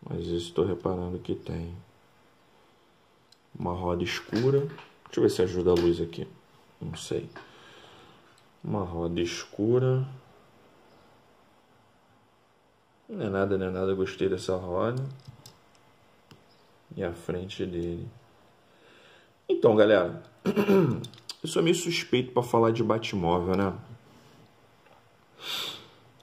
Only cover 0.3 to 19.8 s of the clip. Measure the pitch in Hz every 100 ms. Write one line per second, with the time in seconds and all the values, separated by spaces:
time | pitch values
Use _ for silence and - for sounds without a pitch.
0.3 | 85 - - 95 85 95 90 90 90 -
1.3 | 82 - 82 85 92 - _ _ _ _
2.3 | _ _ _ _ _ _ _ _ _ _
3.3 | _ _ - 87 90 87 87 87 - -
4.3 | 107 127 139 156 - - - - - 107
5.3 | - 90 90 87 85 87 85 82 - 76
6.3 | - _ _ _ - 160 - - - -
7.3 | - - - - - - - - - -
8.3 | _ _ _ - 107 85 85 85 85 85
9.3 | - - - 110 127 131 131 131 - -
10.3 | - - - - _ - - - _ _
11.3 | _ _ _ _ _ _ _ _ _ _
12.3 | _ _ _ _ _ _ _ - 208 110
13.3 | 95 98 95 92 92 95 95 95 - 95
14.3 | 92 - 92 92 90 110 127 135 - -
15.3 | - - - _ _ _ _ _ _ -
16.3 | - _ _ _ _ - - 90 87 -
17.3 | 90 92 - 95 87 85 85 92 - -
18.3 | _ _ _ _ _ - - - - _
19.3 | _ - 359 120 107